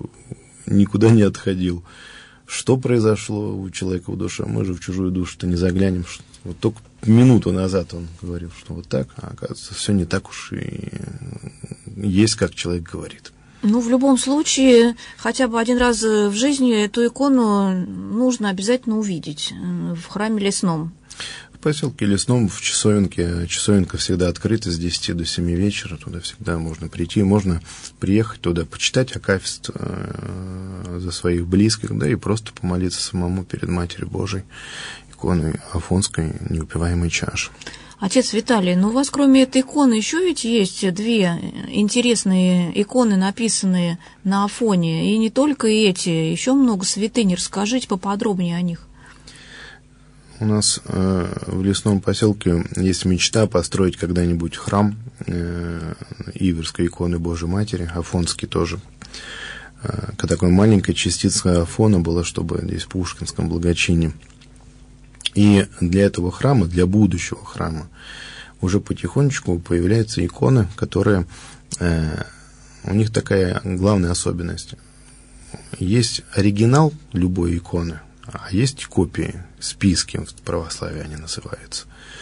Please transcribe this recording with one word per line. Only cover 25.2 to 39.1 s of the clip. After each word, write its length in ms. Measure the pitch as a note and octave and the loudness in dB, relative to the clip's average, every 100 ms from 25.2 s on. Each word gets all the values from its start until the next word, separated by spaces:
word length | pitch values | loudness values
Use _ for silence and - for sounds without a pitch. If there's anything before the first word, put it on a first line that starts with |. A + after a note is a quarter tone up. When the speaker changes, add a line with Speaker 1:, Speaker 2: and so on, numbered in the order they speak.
| E2 | -4
Speaker 1:
семи 280 | - F2 | -2 -2
вечера. 440 | F2 G#2 G2+ - D2+ | 0 0 -2 -8 -12
Туда 220 | - E2+ | -12 -12
всегда 380 | - - F2+ E2 | -12 -10 -6 -4
можно 300 | E2 D#2+ E2+ | -4 -8 -10
прийти. 340 | - E2+ G#2+ | -6 -2 2
Можно 380 | F#2+ G#2 F#2 E2+ - - - - | 4 4 2 -2 -4 -18 -18 -8
приехать 420 | F2+ G#2 A2 - | 0 0 0 -4
туда, 240 | F2 E2 | -4 -2
почитать 500 | D#2+ - - C3 C3 | -4 -6 -2 -2 -2
акафист, 540 | - - F#2+ - - - | -4 -2 -2 -2 -10 -12
э, 1200 | - - F#2 - - - F#2 F#2 F#2 F#2+ F#2 F2+ F2 | -8 -8 -8 -8 -10 -10 -10 -10 -10 -12 -12 -10 -8
за 100 | F2+ | -6
своих 360 | - F2+ F2 E2+ | -2 0 0 2
близких, 520 | F#2 A2 A2 G#2+ G#2+ | 4 4 2 -4 -2
да, 100 | D2 | 0
и 60 | |
просто 380 | B2+ F#2+ A2 - - | 0 0 -4 -4 -6
помолиться 440 | F2+ F2+ F2+ - | -2 0 -2 -4
самому 420 | - F#2 F2 F#2 | -4 -2 -2 -2
перед 240 | F2+ - F2 | -6 -6 -4
Матерью 400 | F2 F2 - F2 | -2 -4 -6 -8
Божией, 360 | F#2 F#2+ G2 - - - - - - - | -4 -4 -6 -8 -18 -18 -16 -16 -16 -20
иконой 440 | - - F2 D#2 C#2+ - | -6 0 0 0 -4 -6
Афонской, 580 | F2 - F2+ - - D#2+ - - | -8 -2 0 0 -2 -4 -4 -4
неупиваемой 640 | E2 D#2+ E2 E2+ F2 E2+ | -4 -4 -2 0 0 0
чаши. 400 | - - - - - - - - - | -2 -4 -4 -6 -10 -18 -18 -20 -6
Speaker 2:
Отец 340 | F#3+ C4 A#3+ | 0 2 2
Виталий, 420 | G#3 A3 A3+ F3+ F3+ | 0 2 2 4 4
ну 120 | G3+ | 4
у 40 | |
вас 180 | B3 C#4+ | 2 0